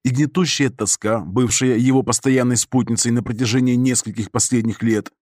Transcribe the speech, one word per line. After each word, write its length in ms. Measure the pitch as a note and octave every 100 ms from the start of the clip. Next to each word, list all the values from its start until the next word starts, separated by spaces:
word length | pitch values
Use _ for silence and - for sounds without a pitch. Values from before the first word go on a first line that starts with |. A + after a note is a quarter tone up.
и 60 | C3
гнетущая 600 | B2 D3 F#3 F3 - C3+
тоска, 520 | B2+ G#2 - G#2+ A2+
бывшая 560 | E2 G#2 A#2+ - B2+ A#2+
его 260 | B2+ C3
постоянной 540 | B2 C3 C3+ C3 B2 A#2+
спутницей 540 | - C3 A#2 A2+ A#2
на 120 | A#2
протяжении 520 | G2+ A2 B2 B2+ B2+ B2
нескольких 560 | C3 B2 A2+ A2 G2+
последних 520 | A2 - B2 A2+ G#2
лет, 280 | A2+ G#2+ - _